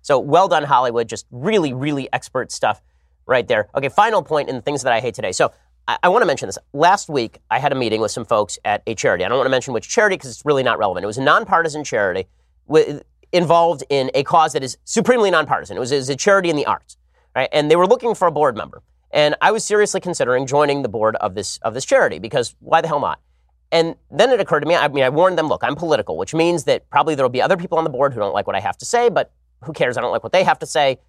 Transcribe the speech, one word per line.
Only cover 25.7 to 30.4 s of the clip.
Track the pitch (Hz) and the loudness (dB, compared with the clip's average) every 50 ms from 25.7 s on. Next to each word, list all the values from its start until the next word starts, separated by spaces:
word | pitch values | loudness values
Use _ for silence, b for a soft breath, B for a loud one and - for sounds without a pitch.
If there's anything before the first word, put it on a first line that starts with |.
| 143 | -4
political, | - 175 165 151 120 - - 82 | -4 -2 0 0 0 0 -4 -6
which | 80 95 - - | -6 -6 -4 0
means | 160 165 170 175 160 - | 0 2 2 0 0 0
that | 147 131 - _ _ | -2 -2 -2 _ _
probably | - 143 151 160 156 | 0 0 0 0 0
there'll | 135 135 | 0 0
be | 123 120 127 | 0 0 0
other | - 143 190 | 2 2 0
people | 175 170 - - 160 | 0 0 -4 -2 -2
on | 160 | -2
the | 160 | -2
board | 131 123 143 139 131 | -2 0 -2 -2 0
who | 113 | -2
don't | 104 101 - | -4 -2 -2
like | 101 98 | -4 -4
what | - 98 | -2 -4
I | 98 | -4
have | - 95 - | -4 -6 -8
to | _ - | _ -6
say, | - - 240 240 240 | -2 0 2 2 2
but | 175 143 123 - _ _ _ _ _ _ - | 2 0 -4 -4 _ _ _ _ _ _ -14
who | 156 151 | -14 -4
cares? | - 160 123 120 | -2 -2 -2 -2
I | 127 | -2
don't | 131 110 | -4 -2
like | 90 113 | -4 -4
what | - - | -4 0
they | - 185 | 2 2